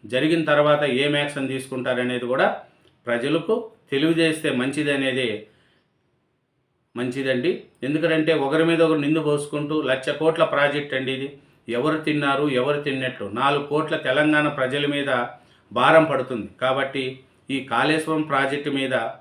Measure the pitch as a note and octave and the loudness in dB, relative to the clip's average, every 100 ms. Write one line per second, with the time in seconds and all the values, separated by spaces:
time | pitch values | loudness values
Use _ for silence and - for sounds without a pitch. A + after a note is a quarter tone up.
0 | G#2+ B2 D3+ E3 D#3 D3 D3 D3 D3 B2 | -4 0 2 2 2 4 4 4 2 0
1 | C#3+ D3 C#3+ C#3+ C3+ C3 B2+ C3 B2+ B2 | 0 0 -2 -4 -4 -6 -6 -6 -2 -2
2 | B2 B2 A#2+ C3 G3 G#3 - _ _ _ | -2 -4 -2 0 0 0 -12 _ _ _
3 | - A#2 C3 D#3+ D#3 A#3 A#3+ _ _ C#3 | -4 -2 0 -2 0 -4 -4 _ _ 0
4 | D#3+ E3 E3 D#3 D#3 C3 B2+ C#3+ C#3+ C#3+ | 2 2 2 0 -2 0 -2 -2 -2 0
5 | C3+ B2+ B2 G#2 - _ _ _ _ _ | 0 -2 -2 -4 -10 _ _ _ _ _
6 | _ _ _ _ _ _ _ _ _ A#2 | _ _ _ _ _ _ _ _ _ -8
7 | B2+ B2+ C3 B2+ D3 - - _ C3 D#3 | -6 -4 -2 0 0 -2 -6 _ -4 0
8 | E3 D#3+ D#3 D#3 C#3 D#3 E3 E3 D#3+ D#3 | 2 2 2 2 2 2 2 4 4 2
9 | C#3+ D#3+ D3 D3 D3 D3 D3 D#3 C3+ C3 | 2 2 2 0 -2 -6 -2 -2 0 0
10 | - C#3+ D#3 D#3 D#3+ C#3+ C#3+ C#3+ C#3+ C3 | 0 0 0 2 2 4 2 0 -4 -4
11 | C3 C3 C#3 D3 _ _ - A#2 D3 D#3 | -2 -4 -6 -10 _ _ -6 -2 0 0
12 | D#3 D3 C#3+ C3+ D3+ B2+ C3 D3 D3 C3 | 0 0 0 0 0 0 0 0 -2 -4
13 | C3 B2+ G2+ G#2+ C3+ D3 C#3+ D3 D#3 D#3 | -4 -6 -8 -2 0 0 0 -2 -2 -4
14 | C3+ C3+ D3+ D3+ D3 C#3+ B2+ C#3+ C#3+ C#3+ | 0 2 4 4 2 0 -2 0 -2 -2
15 | C#3 B2+ A#2+ - _ _ _ G#2+ C3+ D#3+ | -2 -2 -2 -10 _ _ _ 2 6 6
16 | D#3 C3+ B2+ A#2+ G2 - B2+ C3 C3 C#3 | 6 0 -2 -6 -8 -4 -2 0 -2 -4
17 | C3 C3 - _ _ C3+ B2+ A#2+ C#3 D#3 | -6 -8 -20 _ _ -6 -2 0 2 0
18 | D#3 D#3 D3+ C#3 C#3 C#3+ D3 C#3 C3+ B2 | 0 -2 0 0 0 -2 -2 -2 -2 -2
19 | A2+ - | -4 -10